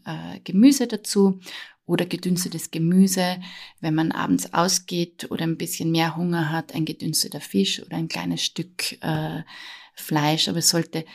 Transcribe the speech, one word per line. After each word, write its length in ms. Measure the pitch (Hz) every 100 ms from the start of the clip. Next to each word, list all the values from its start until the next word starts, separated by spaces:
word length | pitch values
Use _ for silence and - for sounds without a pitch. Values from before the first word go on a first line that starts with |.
| -
äh, 340 | 160 165 - -
Gemüse 420 | 185 262 277 240
dazu 540 | 214 - 202 196 190 - - - _ -
oder 200 | 170 180
gedünstetes 680 | - 180 180 180 165 -
Gemüse. 680 | 165 165 185 190 185 180 180 185 - - _
Wenn 120 | 156
man 200 | 156 160
abends 400 | - 160 175 -
ausgeht 760 | 170 180 - - 175 170 - -
oder 140 | -
ein 140 | 165 160
bisschen 340 | 165 - 160
mehr 240 | 165 165 160
Hunger 340 | 175 170 151
hat, 240 | 165 -
ein 120 | 165 160
gedünsteter 560 | - 165 156 - 147
Fisch 400 | - 196 196 - -
oder 120 | 170
ein 100 | 165
kleines 340 | - - 82
Stück, 520 | - - 170 - - -
äh, 400 | - 156 156 165 160 - - - -
Fleisch. 540 | - - 156 151 156 -
Aber 120 | 170
es 100 | -
sollte 340 | 170 - 160 160